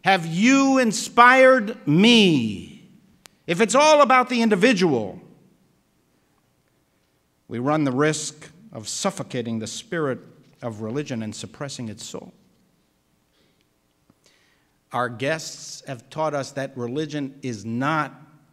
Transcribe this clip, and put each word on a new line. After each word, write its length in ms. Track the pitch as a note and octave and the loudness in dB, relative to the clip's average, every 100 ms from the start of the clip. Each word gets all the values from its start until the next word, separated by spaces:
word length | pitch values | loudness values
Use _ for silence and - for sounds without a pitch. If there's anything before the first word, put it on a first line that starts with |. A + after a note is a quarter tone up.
Have 220 | F#3 F#3+ E3 | 2 0 0
you 520 | E3 A#3 C4+ C4+ C4 | 0 4 4 4 2
inspired 1040 | A#3+ - - - A#3+ C4 C4 C4 G3+ - | 0 -2 -2 6 6 8 6 4 0 -8
me? 1040 | - D#3 A3 A#3 F#3+ D3 A2 F#2+ - - _ _ _ _ - _ - | 0 4 6 6 6 2 0 -6 -14 -20 _ _ _ _ -20 _ -8
If 120 | F3 | -2
it's 140 | A3 | 2
all 280 | B3+ D4+ D4+ | 4 6 6
about 260 | C4+ B3+ B3 | 6 4 2
the 120 | B3 | 0
individual, 800 | A3+ G3+ A3+ G3+ F3+ B2 G2+ F2+ - _ _ _ _ _ _ _ _ _ _ _ _ _ _ _ _ _ _ _ _ _ - | 2 4 4 4 2 0 -4 -12 -20 _ _ _ _ _ _ _ _ _ _ _ _ _ _ _ _ _ _ _ _ _ -12
we 100 | A#2 | -6
run 240 | C3 D#3 | -2 0
the 100 | C#3+ | 0
risk 560 | B2+ D3+ D3+ - - - _ - | 0 0 -2 -8 -14 -20 _ -20
of 160 | B2 G#2+ | -16 -12
suffocating 680 | - A#2+ - C3+ B2+ A#2 A2+ | -6 -6 -6 -8 -8 -6 -6
the 80 | G#2+ | -8
spirit 540 | - - F3 D3 A#2+ - _ _ _ | -12 -10 -6 -4 -6 -12 _ _ _
of 180 | B2 G#2 | -12 -10
religion 440 | A2 C3 C#3 A#2+ | -8 -8 -8 -8
and 100 | G#2+ | -10
suppressing 540 | G#2 G#2+ - C#3 - A2+ | -12 -16 -14 -14 -12 -12
its 160 | G2+ | -14
soul. 280 | - - - _ _ _ _ _ _ _ _ _ _ _ _ _ _ _ _ _ _ _ _ _ _ _ _ _ _ | -16 -16 -18 _ _ _ _ _ _ _ _ _ _ _ _ _ _ _ _ _ _ _ _ _ _ _ _ _ _
Our 160 | B2 A#2+ | -6 -6
guests 760 | A#2 C3+ D#3+ - - - - - | -4 -6 -6 -8 -16 -18 -18 -16
have 200 | B2+ _ | -16 _
taught 260 | D#3 D#3 | -6 -4
us 180 | C#3+ C3 | -4 -8
that 260 | C#3 C3+ B2+ | -10 -10 -8
religion 640 | A#2+ C3+ D#3 D3 C3+ C3+ | -8 -6 -6 -8 -10 -10
is 220 | B2+ G#2+ | -10 -10
not 500 | G#2+ A#2 C#3 D#3 C#3+ - - _ _ | -8 -4 -2 -2 -4 -12 -20 _ _